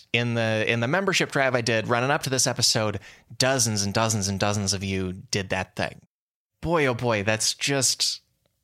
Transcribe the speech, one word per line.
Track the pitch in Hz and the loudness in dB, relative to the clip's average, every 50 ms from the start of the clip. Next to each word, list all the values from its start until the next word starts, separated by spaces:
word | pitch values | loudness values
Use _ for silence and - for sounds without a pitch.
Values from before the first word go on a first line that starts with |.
| - _ - | -6 _ -2
in | 117 120 120 117 | 0 0 0 0
the, | 117 113 110 110 107 110 | 0 0 0 0 0 0
in | 113 117 117 | 0 0 0
the | 117 123 | 0 0
membership | 151 185 202 196 175 - 156 - | 0 0 0 0 0 0 -2 0
drive | - 147 135 131 123 | 0 0 2 2 2
I | 123 | 0
did | 117 123 113 110 104 | 0 2 0 0 2
running | 90 120 117 127 135 | 0 0 0 2 0
up | - - - | 0 0 -2
to | - | -2
this | 131 127 - 135 | 0 0 0 0
episode, | 120 - 117 - - 117 110 107 101 110 - - - - _ - 117 - | 0 2 2 2 2 2 0 -2 -2 -6 -8 -12 -20 -20 _ -12 -4 0
dozens | 131 131 135 131 - 117 107 104 101 | 2 2 2 2 2 0 0 0 -2
and | 101 95 | 0 0
dozens | 113 113 110 107 107 95 | 2 2 2 2 0 0
and | 98 98 95 | -2 0 0
dozens | 107 104 104 104 101 95 98 | 0 0 0 0 0 -2 -2
of | 92 98 | -2 -2
you | 98 95 95 95 92 92 | -2 -2 -2 -2 -4 -6
did | 101 - - - 107 95 98 | -8 -8 -4 -4 -4 -2 -2
that | 95 95 92 - - | -4 -4 -4 -6 -6
thing. | - 92 - - - - _ _ _ _ _ _ _ _ _ _ - | -6 -6 -6 -6 -10 -20 _ _ _ _ _ _ _ _ _ _ -8
Boy, | - 156 170 165 147 | -4 -2 0 2 2
oh | 131 120 | 2 0
boy, | 117 123 120 113 104 98 | 0 0 0 0 0 2
that's | 107 110 107 - - - | 0 0 0 0 -2 -2
just | - - - 143 139 131 - - - - - - - _ _ _ _ _ _ _ _ | -2 -2 0 0 2 2 2 0 0 0 -2 -2 -6 _ _ _ _ _ _ _ _